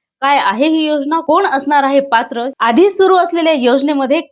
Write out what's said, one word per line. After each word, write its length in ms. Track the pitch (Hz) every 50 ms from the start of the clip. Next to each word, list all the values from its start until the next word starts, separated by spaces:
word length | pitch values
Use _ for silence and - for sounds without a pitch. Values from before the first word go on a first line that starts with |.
| _ _ _ _
काय 160 | - 269 285 277
आहे 300 | - - 196 214 269 320
ही 180 | 320 320 311
योजना, 340 | 302 302 294 277 285 311 330
कोण 260 | 320 320 302 349 403 -
असणार 360 | - 269 277 285 294 285 277
आहे 160 | 277 277 277
पात्र, 460 | 277 277 269 226 240 240 - 233 233 262 254 -
आधी 300 | - 226 233 220 349 403
सुरू 260 | 381 370 381 381 381
असलेल्या 380 | 370 349 349 349 330 330 320 320
योजनेमध्ये 680 | 285 240 247 240 269 262 294 302 277 269 247 277 320 330 -